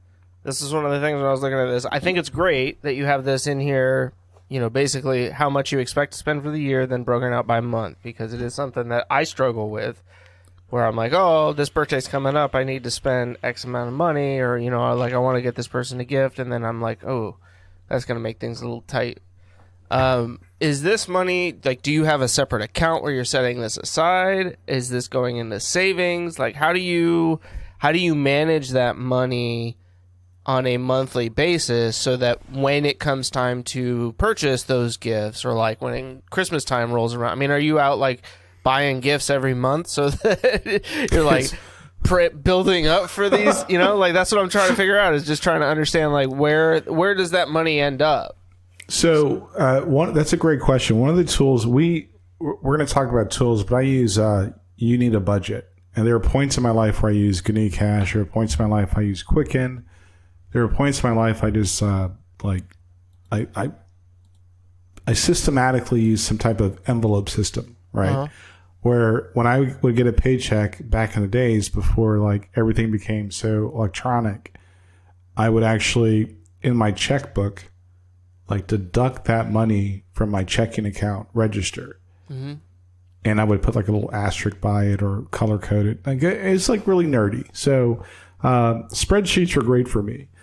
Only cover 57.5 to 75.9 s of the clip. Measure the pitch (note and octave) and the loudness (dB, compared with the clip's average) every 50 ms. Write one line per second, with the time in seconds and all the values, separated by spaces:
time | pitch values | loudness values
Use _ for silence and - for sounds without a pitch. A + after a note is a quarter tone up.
57.5 | G#2+ A2 A2 G#2 - - G#2 G#2 G#2 G#2 G2 F2+ - A2 G2+ - - A2+ A2 G#2+ | 0 0 0 0 0 0 0 0 2 0 0 0 0 -2 -2 -2 -2 -2 -2 -2
58.5 | - - A2+ G#2 G#2+ G#2+ G2+ F2+ - G#2+ G#2 G2+ G2 F#2 - - - D#3 C#3+ - | 0 0 0 2 2 2 0 0 0 0 0 0 -2 -4 -2 0 2 2 2 0
59.5 | - C3 B2+ B2+ B2+ B2 - - - - - - - - - - - - - - | 0 -2 -2 -2 -6 -8 -16 -18 -20 -20 -20 -20 -20 -20 -20 -20 -20 -20 -12 -4
60.5 | - A#2 A#2+ G#2+ - - C#3+ C#3+ C3+ - - B2 A#2 A2+ A2+ A2+ A2 - - A2 | 0 0 2 2 2 2 2 2 0 0 0 0 2 2 2 2 2 0 0 0
61.5 | G#2 A2 G#2 F#2+ - - G#2+ G#2 G2 F#2+ F#2 F2+ F#2 - - _ _ - - G2+ | 0 0 0 0 0 0 0 0 0 0 0 -2 -6 -10 -18 _ _ -8 -4 -2
62.5 | F#2+ F#2 F2+ - - - _ _ _ _ _ _ _ _ _ - - G#2+ A#2 - | -2 -4 -4 -8 -14 -20 _ _ _ _ _ _ _ _ _ -6 -4 -4 -4 -4
63.5 | - - G2 C#3+ F#3 - - - _ _ _ _ _ _ _ _ _ - - _ | -4 -6 -6 -6 -6 -10 -18 -20 _ _ _ _ _ _ _ _ _ -20 -20 _
64.5 | _ _ _ - - _ _ _ - - - - A#2 - - - E3+ - - - | _ _ _ -20 -20 _ _ _ -20 -8 -4 -2 0 0 2 2 2 2 2 2
65.5 | C#3+ C3 B2+ C3 C3 B2 - - B2+ A#2+ A2+ A2 A2 G2+ - - A2 G#2+ - A#2+ | 2 4 4 4 2 2 0 0 0 2 4 4 2 2 0 -2 -2 0 0 0
66.5 | A2+ G#2 G#2+ G2 F#2 - - - B2 A#2 A2 A2 G#2 G2+ G2+ - - - G#2 - | 0 2 0 -2 -2 -4 -4 -2 0 0 2 2 2 0 0 -2 -4 -4 -4 -4
67.5 | - A#2 - - - - _ _ - - G2 F#2+ - C3+ C#3+ D3 - - - - | -4 -6 -8 -10 -14 -20 _ _ -4 -2 0 0 0 0 -2 -6 -10 -14 -20 -20
68.5 | - - - - - _ - A#2+ A#2+ A#2+ A#2 A2+ A2+ B2 - - - B2 A#2 A#2+ | -20 -20 -20 -20 -10 _ 0 2 2 4 4 4 2 0 -2 -2 -2 0 2 2
69.5 | B2 C3+ C#3 B2+ C3+ - - B2+ A2+ A#2+ B2 A#2+ - - - B2+ C3 B2 - - | 4 2 2 0 0 0 0 2 4 4 2 4 4 2 2 2 2 0 0 0
70.5 | A2 G#2+ G#2 G2+ - - D3+ A2+ A2 A2+ A2+ G#2+ - G#2+ G2+ G2 G2+ B2 B2+ A#2+ | 0 0 0 0 -4 -8 -6 -2 0 0 0 0 0 -2 -2 0 0 0 2 2
71.5 | A2+ G#2+ G2+ - - G#2 F#2+ - - - A2+ A2 G#2+ G#2 G#2 G#2 G2+ G2+ - - | 2 2 0 -2 -2 0 0 2 2 4 4 2 2 2 2 2 0 0 -2 -4
72.5 | - - A2+ A2 G#2 - A2+ A2+ G#2+ G#2 - - G#2+ G#2+ G#2 G2+ - - - A2 | -2 0 0 0 2 0 0 0 -2 -2 -4 -4 -6 -4 -6 -6 -8 -6 -2 -2
73.5 | A2 G#2+ G#2+ - - A2+ A2 G2 - - - B2+ A#2+ A#2+ A2+ G#2+ G2 F2+ - - | 0 0 -2 -2 -2 -4 -4 -4 -4 -4 -4 -2 -2 0 0 -2 -4 -6 -10 -18
74.5 | - - _ _ _ _ _ _ _ _ _ _ _ _ _ _ - - A2 A#2 | -20 -20 _ _ _ _ _ _ _ _ _ _ _ _ _ _ -4 0 2 2
75.5 | A2+ A2+ A2 A2 A2+ G#2+ - - | 4 4 4 4 2 2 0 0